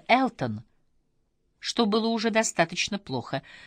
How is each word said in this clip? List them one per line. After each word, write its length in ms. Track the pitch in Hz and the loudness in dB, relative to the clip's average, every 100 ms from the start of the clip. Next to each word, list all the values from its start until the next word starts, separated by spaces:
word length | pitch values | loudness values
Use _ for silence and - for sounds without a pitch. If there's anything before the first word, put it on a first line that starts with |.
| - | 4
Элтон, 540 | 233 262 - 123 107 - _ _ _ _ _ _ _ _ _ | 2 2 -2 -6 -6 -10 _ _ _ _ _ _ _ _ _
что 300 | - - 226 | -8 0 2
было 180 | 220 220 | 2 2
уже 240 | 226 226 | 0 0
достаточно 680 | 220 226 - 165 - - 202 | 2 0 0 0 0 -4 -4
плохо, 420 | - 131 - 135 - - | -6 -6 -4 -6 -8 -18